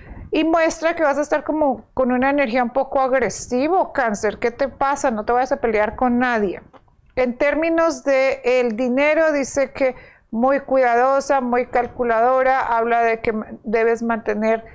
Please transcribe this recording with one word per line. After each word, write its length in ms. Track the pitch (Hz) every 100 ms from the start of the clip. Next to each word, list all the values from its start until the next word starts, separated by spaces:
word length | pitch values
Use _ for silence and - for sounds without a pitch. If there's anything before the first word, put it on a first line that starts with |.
| - - -
Y 140 | 302 320
muestra 500 | 330 320 - 320 339
que 80 |
vas 160 | 302 277
a 20 |
estar 220 | 285 -
como 420 | - 302 294 220 -
con 180 | - 247
una 200 | 247 269
energía 320 | 285 262 254
un 80 | 240
poco 300 | 269 269 277
agresivo, 920 | 262 254 208 - - 247 302 370 -
Cáncer. 460 | - 233 208 208 -
¿Qué 100 | 240
te 180 | 233 277
pasa? 440 | - 269 277 277
No 140 | 214 214
te 60 |
vayas 200 | 240 262
a 100 | 277
pelear 340 | 233 214 214 214
con 220 | 254 240
nadie. 460 | 254 226 202 - - - _ _ _ -
En 220 | 254 240
términos 680 | 294 294 330 330 330 269
de 380 | 277 262 269 262
el 320 | 240 254 247 214
dinero, 560 | 254 254 294 311 320
dice 420 | 294 262 285 269
que 220 | - 262 247 - - -
muy 300 | 226 262 277
cuidadosa, 800 | 277 262 247 233 262 277 269 277
muy 260 | 247 240 240
calculadora, 920 | 254 240 - 240 226 240 262 262 262
habla 440 | 226 233 233 233
de 160 | 233 226
que 140 | 233
ma-, 160 | 214 - 226
debes 380 | - 226 226 226
mantener 640 | 233 220 220 208 220 226 -